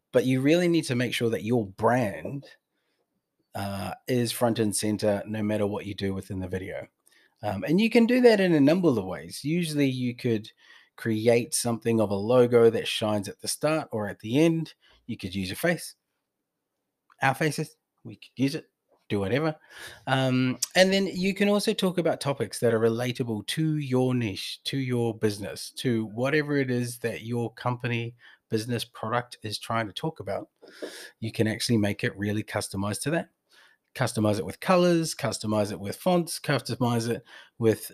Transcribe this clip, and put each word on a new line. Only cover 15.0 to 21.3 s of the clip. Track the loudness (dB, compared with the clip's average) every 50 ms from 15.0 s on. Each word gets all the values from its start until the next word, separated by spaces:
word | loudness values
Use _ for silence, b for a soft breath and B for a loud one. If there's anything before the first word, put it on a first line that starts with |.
| b
You | -10 -8 -8
could | -8 -6 -4
use | -4 -4 -4
your | -4
face, | -2 -2 0 -2 -2 -6 -12 -18 _ _ _ _ _ _ _ _ _ _ _ _ _ _ _ _ _ _ _ _ _ _ _ _ _
our | -2 0 0
faces, | 0 -2 -2 -2 -4 -6 -8 -12 _ _ _ _ _ -20
we | -18 -18
could | -18 -20 -16 _
use | -2 -2 -2 -2
it, | -6 -10 _ _ _ _ _ _ _ _ -4
do | -4 -2
whatever. | 0 0 0 0 0 -2 -4 B B B B B B B B B B
Um, | 0 0 2 2 2 2 2 2 0 -2 -4 -6 0 4
and | 4 6 6
then | 4 2 0
you | 0 -2 -2 -2 -2